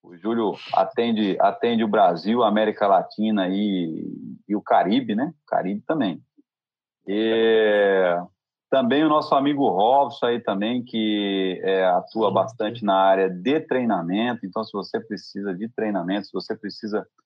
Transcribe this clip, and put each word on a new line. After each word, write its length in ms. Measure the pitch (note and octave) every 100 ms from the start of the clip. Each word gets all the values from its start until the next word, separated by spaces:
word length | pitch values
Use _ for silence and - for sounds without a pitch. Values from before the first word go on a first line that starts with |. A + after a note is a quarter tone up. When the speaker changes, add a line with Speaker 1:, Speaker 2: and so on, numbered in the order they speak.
Speaker 1:
O 140 | - F2
Júlio 380 | G2+ A#2 G#2 E2 -
atende, 640 | - - - A#2 A2 G#2 F2
atende 460 | F#2+ - A#2+ A2+ A2
o 20 |
Brasil, 560 | G#2+ F#2+ E2+ F2+ A#2+
a 60 | A2+
América 360 | G#2+ G#2+ G2+ G#2
Latina 640 | F#2 E2+ - A2 G#2+ F#2
e, 580 | F#2+ G#2 F#2 E2 D#2 D#2 - - - -
e 80 |
o 80 | G2+
Caribe, 540 | - A2 F2 - B3 G#2+
né? 180 | D3+ -
O 20 | _
Caribe 340 | - - G#2 -
também. 340 | D#3+ G#2+ D#2+ _ _ _ _ _ _ _ _ -
E 1080 | G2+ A2+ A2+ A2+ A2 A2 G#2 G2+ F#2+ F#2 F2 F2 _ _ _ _
também 340 | C3+ A#2+ C#3
o 60 | D#3
nosso 260 | D3+ D3 C#3+
amigo 340 | C#3 C#3+ B2+
Robson 560 | F#2 G#2+ C#3 C#3 - B2
aí 140 | A#2+
também, 440 | - G2 G#2+ B2
que, 800 | A#2+ A2+ G#2+ G#2 G2+ G2 F#2+ F2+
é, 220 | F#2+ F#2+ F#2
atua 440 | F2+ - A2+ G#2
Speaker 2:
Sim, 40 |
Speaker 1:
bastante 460 | F#2+ F#2+ - G#2+ A#2
Speaker 2:
sim. 60 | G2+
Speaker 1:
na 80 | F#2+
área 340 | F#2+ F#2+ F#2+
de 300 | F2+ G2 D#3
treinamento. 880 | D#3 B2+ A#2+ G2 E2 G2 A#2+ A#2 G2
Então, 160 | A2
se 100 | G#2+
você 260 | G2+ F#2 A2+
precisa 540 | - G2 - G2+ G2+
de 160 | F2+ A2+
treinamento, 560 | - A2 G2 F2 G2+ G2
se 80 |
você 220 | F#2+ - A2
precisa, 520 | G2+ - A2 G#2 - _